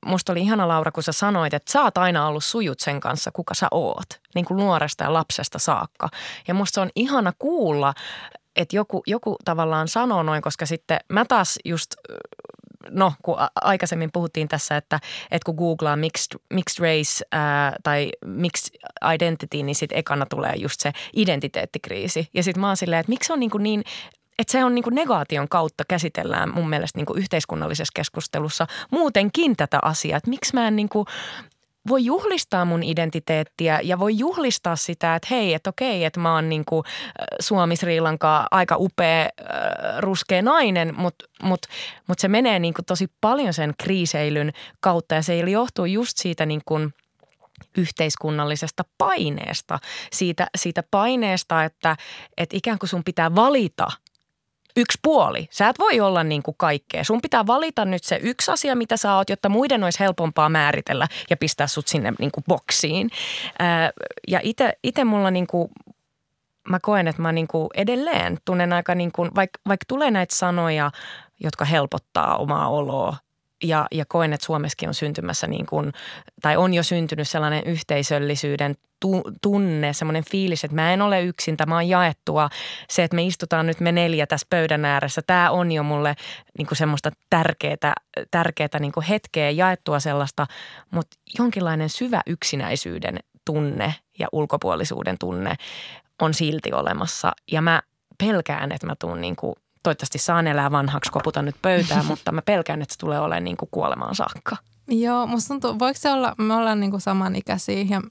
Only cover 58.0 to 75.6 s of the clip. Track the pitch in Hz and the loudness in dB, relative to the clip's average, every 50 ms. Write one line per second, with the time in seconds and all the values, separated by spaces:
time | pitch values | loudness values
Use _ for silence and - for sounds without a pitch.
58 | - - 175 - - 240 - - - - - - - 285 254 247 233 - 233 220 | 0 -2 -2 0 0 -4 -2 0 0 0 0 0 0 0 0 0 0 0 0 0
59 | - 202 196 190 196 - 196 - - 202 202 220 269 262 262 226 202 175 170 - | 2 4 4 4 4 2 -2 0 2 2 4 4 4 4 4 2 2 2 2 2
60 | 196 196 180 - 170 160 151 - 151 151 160 160 147 143 147 147 143 - - 131 | 2 2 2 2 -2 0 4 4 4 4 6 4 4 6 4 4 2 2 0 0
61 | 151 165 - - - - 175 - - 156 - - 139 143 - 156 147 - - 156 | 0 -2 -2 -8 -2 -2 0 0 2 -2 0 0 0 0 0 -2 -2 0 0 2
62 | 113 107 110 - - 143 - - 139 - 175 - _ - - - - 151 156 185 | 0 0 -2 0 -2 -2 -2 -4 0 0 0 0 _ -2 0 0 0 0 0 0
63 | 196 233 - - - - - - - - - - 175 175 170 165 165 156 - - | 0 -2 -2 -4 -8 -8 -8 -8 -8 -10 -2 0 2 2 4 4 2 0 0 -4
64 | 50 50 - - - - 180 180 - - 226 - 269 220 - _ - 247 247 - | -10 -10 -10 -12 -4 0 0 0 0 -2 0 2 2 2 2 _ -4 -2 0 2
65 | 262 226 214 208 196 190 185 180 180 175 - 175 170 - - - - - - _ | 2 4 4 4 4 2 2 2 0 0 0 -2 -2 -2 -6 -16 -20 -20 -20 _
66 | _ _ _ _ _ _ _ _ _ _ _ _ _ - 185 180 - - 208 202 | _ _ _ _ _ _ _ _ _ _ _ _ _ -2 -2 0 2 2 2 4
67 | 175 165 151 - 165 165 160 165 165 156 - 165 156 - - - 202 208 247 247 | 2 2 0 0 0 0 2 0 0 0 0 -2 -2 -2 -2 -2 0 0 0 0
68 | 285 330 320 214 175 175 175 165 _ - 185 175 175 175 175 175 170 - 180 180 | 0 0 0 0 0 0 -2 -4 _ -2 2 2 2 2 2 0 0 0 0 0
69 | 175 170 - - 175 170 - 202 190 185 - - _ 196 196 190 - _ 254 269 | 0 -2 -2 -2 -4 0 2 0 0 0 -2 -10 _ -2 -2 -2 -2 _ -2 0
70 | 302 277 220 196 180 175 - - - 180 175 175 170 165 156 151 147 147 - - | 2 2 2 2 0 0 -2 -2 0 0 0 2 2 2 2 2 0 0 -2 -6
71 | - - - - - _ _ _ - 156 - - - 143 165 156 143 139 - - | -16 -16 -18 -18 -20 _ _ _ -6 -6 -2 -2 0 2 2 2 2 0 -2 -8
72 | _ _ _ - 76 - - - - 143 143 151 151 135 - 147 143 135 135 135 | _ _ _ 0 2 2 2 0 0 0 0 0 2 2 0 0 0 -2 -2 -2
73 | 95 - 147 139 _ _ _ _ _ _ _ _ - 165 160 156 147 - - 156 | -2 -2 -2 -6 _ _ _ _ _ _ _ _ -2 0 2 2 2 0 -2 -4
74 | 143 _ - 170 165 156 151 147 - - 160 151 147 151 - - - - 151 - | -4 _ 0 2 2 2 0 -2 -2 -4 -2 -2 -2 -4 -4 -6 -6 -6 -4 -4
75 | - 147 147 - - 170 165 - - - - - | -4 -4 -4 -4 -6 -4 -4 -4 -2 -4 -4 -4